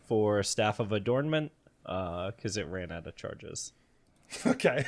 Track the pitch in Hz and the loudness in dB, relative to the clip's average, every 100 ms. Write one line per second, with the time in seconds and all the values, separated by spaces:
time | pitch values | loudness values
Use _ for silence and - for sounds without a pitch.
0 | - 110 107 104 98 - 107 104 107 107 | 0 4 6 4 2 2 2 2 0 0
1 | 101 127 151 156 151 - _ _ - 92 | 2 0 2 0 -2 -10 _ _ -6 -4
2 | 90 87 95 - 107 98 78 92 87 82 | -2 -4 -4 -4 -4 -4 -4 -6 -6 -8
3 | 80 - - - 80 80 - - _ _ | -10 -10 -10 -10 -12 -10 -12 -14 _ _
4 | _ _ _ - 247 262 170 127 | _ _ _ -2 0 4 2 2